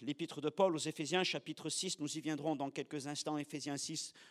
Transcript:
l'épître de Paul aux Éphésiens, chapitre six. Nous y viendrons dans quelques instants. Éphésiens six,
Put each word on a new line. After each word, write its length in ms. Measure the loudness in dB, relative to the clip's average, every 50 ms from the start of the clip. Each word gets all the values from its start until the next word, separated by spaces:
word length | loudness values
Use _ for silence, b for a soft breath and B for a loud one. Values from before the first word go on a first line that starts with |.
| -4
l'épître 380 | -4 -2 -2 -4 -6 -4 0
de 80 | 0 0
Paul 280 | 4 6 6 6 6
aux 20 | 2
Éphésiens, 460 | 0 -2 -2 -2 -2 2 4 4 4
chapitre 440 | 4 2 -2 -4 -4 -8 -4 -4 -2
six. 300 | -2 0 0 -2 -2 -2
Nous 180 | -4 -4 -4
y 40 | -2
viendrons 340 | 0 0 0 0 2 0 0
dans 160 | 2 0 -2
quelques 380 | -2 -4 -6 -4 -4 -4 -4 -4
instants. 300 | -4 -2 -2 -2 0 -2
Éphésiens 380 | -2 -4 -6 -6 -4 -2 -2
six, 360 | -2 -2 -4 -4 -4 -6 -6 -10 B B B